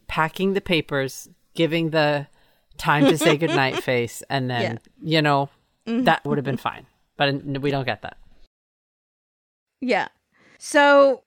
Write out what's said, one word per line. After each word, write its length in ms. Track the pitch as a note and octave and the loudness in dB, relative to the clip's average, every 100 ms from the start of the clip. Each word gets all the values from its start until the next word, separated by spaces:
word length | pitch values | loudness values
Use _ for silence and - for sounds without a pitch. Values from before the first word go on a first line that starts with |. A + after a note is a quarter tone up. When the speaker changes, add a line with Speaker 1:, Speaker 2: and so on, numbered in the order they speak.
| - | -8
Speaker 1:
packing 460 | - D#3+ - F#3+ | -2 -2 -2 -2
the 60 | G3 | -2
papers, 680 | - D#3+ - C#3 C3+ - - _ _ | 0 -2 0 -4 -4 -8 -20 _ _
giving 360 | - D#3+ E3 D#3+ | -2 -2 0 -2
the 380 | D#3+ D3 D3 D3 _ _ _ _ - | 0 0 0 -6 _ _ _ _ -6
time 260 | D#3+ D3 C#4 | 0 2 4
to 120 | D#3 | 2
say 180 | D#4 D3 | 2 2
Speaker 2:
<laughs> 0 | |
Speaker 1:
goodnight 460 | E3 G#3+ C3 - | 0 0 0 -2
face, 400 | - B2 A#2 - - | -2 -2 -4 -8 -6
and 180 | C3+ B2+ | -4 -4
then, 140 | A#2+ | -4
Speaker 2:
Yeah. 140 | A#2 A#2 - _ D#3+ D#3+ | -4 -6 -14 _ -2 0
Speaker 1:
you 60 | |
know, 260 | D3 C#3 C#3 _ _ _ - | 2 0 -2 _ _ _ -6
Speaker 2:
Mm-hmm. 180 | A#3 | -2
Speaker 1:
that 200 | G#3 D#3 | 0 0
would 140 | C#3+ D3 | 0 -4
have 60 | |
been 120 | C3+ A#2+ | -4 -4
fine. 300 | - - - _ _ - | -6 -10 -16 _ _ -4
But 120 | C#3+ | -2
n-, 300 | C#3 C#3+ C3+ | -2 -6 -6
we 100 | C#3+ | -4
don't 120 | C#3 | -4
get 180 | B2 G#2 | -4 -8
that. 160 | - - - - - _ _ _ _ _ _ _ _ _ _ _ _ - | -10 -18 -20 -20 -20 _ _ _ _ _ _ _ _ _ _ _ _ -10
Speaker 2:
Yeah. 280 | B3 F#3+ - _ _ _ _ _ | -2 -2 -4 _ _ _ _ _
So 640 | - D4 C#4+ C#4 C#4 A3+ | -2 4 8 8 6 4